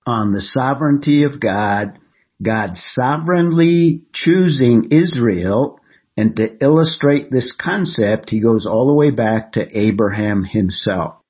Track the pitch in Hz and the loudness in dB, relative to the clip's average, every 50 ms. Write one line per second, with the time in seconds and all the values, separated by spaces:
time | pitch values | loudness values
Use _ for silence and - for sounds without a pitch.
0 | _ 123 120 110 107 104 101 101 101 - - 139 127 131 143 139 156 147 143 139 | _ -4 -4 -2 -2 -2 -2 -2 -4 -4 -2 -2 0 0 -2 0 0 0 0 0
1 | 143 151 147 147 147 143 139 - - 107 95 101 104 101 101 101 104 101 - - | 2 2 2 2 2 0 0 -2 -2 -2 -2 0 -2 -2 -2 -2 -4 -6 -10 -16
2 | _ _ _ _ _ _ _ _ - 113 110 110 104 98 87 - - - - - | _ _ _ _ _ _ _ _ -4 -2 -2 -2 -2 -4 -6 -6 -6 -4 -4 -2
3 | 123 131 143 156 160 165 180 175 170 170 165 165 165 165 170 170 170 170 165 - | -2 0 -2 -2 -2 -2 0 0 2 2 2 2 2 4 4 4 2 2 0 -2
4 | - _ - - - 165 170 185 185 175 147 131 131 120 120 113 - - 143 156 | -6 _ -12 -4 0 2 2 4 2 2 2 2 2 4 4 4 2 4 2 2
5 | 175 175 147 131 117 117 95 87 87 92 101 113 139 - - _ _ _ _ _ | 2 2 0 0 0 0 0 0 -2 -2 0 0 -2 -2 -6 _ _ _ _ _
6 | _ _ _ - 107 107 - - 110 110 - - 143 139 151 160 165 160 - - | _ _ _ -2 -2 0 0 0 -4 -4 -2 -2 0 2 4 4 2 0 -2 0
7 | - 143 143 147 - - 135 127 123 - - - - 170 185 202 185 160 170 - | 0 2 2 2 -2 -2 -2 -2 -2 -2 -6 -6 -6 -4 -4 -2 -2 -2 -2 0
8 | 110 101 110 110 - - - 110 104 117 113 110 95 98 107 110 127 135 147 147 | 0 0 0 -2 -4 -4 -4 0 2 2 2 2 0 -2 -2 0 2 2 2 4
9 | 147 147 127 110 117 107 110 110 110 - - 113 - - - 107 104 110 101 101 | 2 2 2 0 0 0 0 -2 -4 -4 -6 -6 -6 -4 -2 0 0 0 2 0
10 | 110 101 101 107 107 104 104 101 95 98 - 107 98 90 87 - - 107 98 92 | 0 -2 -2 -2 -4 -2 -2 -2 -4 -2 -2 -2 -2 -2 -2 -4 -4 -4 -2 -2
11 | 82 82 - _ _ _ | -4 -6 -8 _ _ _